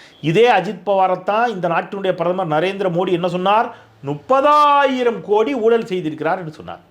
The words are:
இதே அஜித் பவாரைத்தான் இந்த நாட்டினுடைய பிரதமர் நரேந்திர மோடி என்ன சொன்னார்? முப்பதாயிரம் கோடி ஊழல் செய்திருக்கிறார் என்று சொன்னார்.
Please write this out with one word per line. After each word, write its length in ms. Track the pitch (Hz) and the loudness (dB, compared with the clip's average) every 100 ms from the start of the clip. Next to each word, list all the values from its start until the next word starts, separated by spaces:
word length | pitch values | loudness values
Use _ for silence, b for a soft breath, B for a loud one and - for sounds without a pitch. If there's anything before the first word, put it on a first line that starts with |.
| B B | B B
இதே 320 | 151 170 240 | 0 4 4
அஜித் 340 | 202 180 202 208 | 4 0 -6 -2
பவாரைத்தான் 640 | 196 185 175 180 214 247 | 0 2 0 -2 0 -2
இந்த 200 | 190 170 | -2 -2
நாட்டினுடைய 440 | 170 190 196 190 | -2 -4 -4 -4
பிரதமர் 500 | 170 170 185 170 151 | -2 -2 -2 -2 0
நரேந்திர 300 | 180 196 196 | -2 -2 -2
மோடி 180 | 165 185 | -2 0
என்ன 160 | 170 180 | -2 -2
சொன்னார்? 480 | 180 190 214 240 B B _ 139 | -2 0 2 0 B B _ -10
முப்பதாயிரம் 1120 | 147 - 269 294 294 294 285 277 254 240 202 | -6 0 2 4 4 4 4 2 0 -2 -2
கோடி 320 | 170 208 226 | 0 0 2
ஊழல் 300 | 269 220 233 | 0 2 2
செய்திருக்கிறார் 540 | - 185 156 151 151 190 | 0 -6 -6 -4 -4 -4
என்று 140 | 160 | -6
சொன்னார். 280 | - 90 87 _ | -14 -16 -18 _